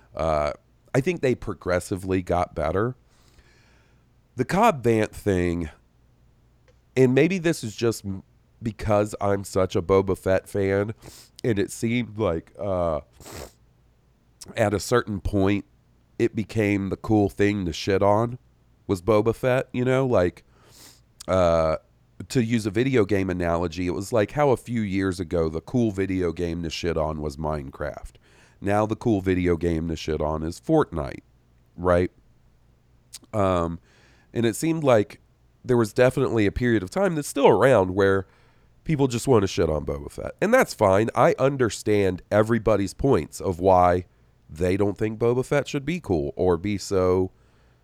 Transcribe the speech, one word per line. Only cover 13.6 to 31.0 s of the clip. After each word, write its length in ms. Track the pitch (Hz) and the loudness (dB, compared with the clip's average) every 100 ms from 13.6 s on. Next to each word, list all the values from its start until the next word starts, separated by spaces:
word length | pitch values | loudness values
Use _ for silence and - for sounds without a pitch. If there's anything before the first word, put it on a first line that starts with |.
| _ _ _ _ _ _ _ _ - - | _ _ _ _ _ _ _ _ -14 -2
at 180 | 104 | 0
a 60 | 101 | 0
certain 420 | - 120 - 101 | 0 0 0 -6
point, 440 | - 101 95 101 - _ _ _ _ _ | -2 2 2 0 -4 _ _ _ _ _
it 180 | 113 113 | -2 -2
became 540 | 101 113 101 101 98 | -4 -2 0 0 -2
the 80 | 90 | -6
cool 320 | - 107 101 | 0 2 2
thing 380 | - 101 104 90 | 2 0 0 -4
to 40 | |
shit 280 | 76 - 95 | -4 -2 2
on 380 | 98 104 120 123 _ _ _ _ - | 4 2 0 -6 _ _ _ _ -6
was 160 | 101 | -4
Boba 320 | 90 107 110 110 | 2 2 2 0
Fett, 340 | 131 127 - | 0 -2 -2
you 120 | 123 123 | -4 0
know, 220 | 131 135 | 0 2
like, 360 | 107 90 - _ _ _ - - _ _ _ - | 2 2 -2 _ _ _ -20 -20 _ _ _ -2
uh, 500 | 92 87 82 80 78 - _ _ _ 98 | 2 4 2 2 -2 -8 _ _ _ -4
to 140 | 135 | -2
use 220 | 113 117 104 | 0 0 -2
a 60 | |
video 340 | 98 131 131 98 | -2 2 2 2
game 240 | 101 95 | 0 0
analogy, 560 | 90 87 85 87 80 90 | -2 0 0 -2 -4 -4
it 60 | |
was 200 | 78 98 | -4 -4
like 200 | 117 104 | -2 -2
how 180 | 147 147 | 0 0
a 80 | 117 | 0
few 240 | - 117 | -2 -6
years 380 | 107 95 95 87 | -4 -2 -2 -4
ago 300 | 82 85 80 | -4 -2 -2
the 120 | 80 | -4
cool 300 | - 127 117 | -4 -2 0
video 400 | 98 95 95 87 | -2 -2 -2 -2
game 320 | 82 87 82 | -2 -4 -4
to 60 | 82 | -6
shit 260 | - 87 80 | -6 -4 -2
on 240 | 78 78 | -2 -4
was 160 | 76 69 | -8 -6
Minecraft. 760 | 78 78 67 - 73 - - - _ _ _ _ | -6 -6 -8 -10 -10 -10 -16 -20 _ _ _ _
Now 280 | 98 104 107 | -2 0 0
the 80 | 110 | -2
cool 260 | 120 104 | 0 0
video 340 | 92 90 87 85 | 2 0 2 0
game 320 | 85 82 82 | 0 -2 -4
to 60 | 80 | -6
shit 240 | - 78 | -6 -4
on 220 | 76 78 | -2 -4
is 180 | 80 85 | -6 -8
Fortnite, 640 | - 156 131 82 | 0 0 2 -4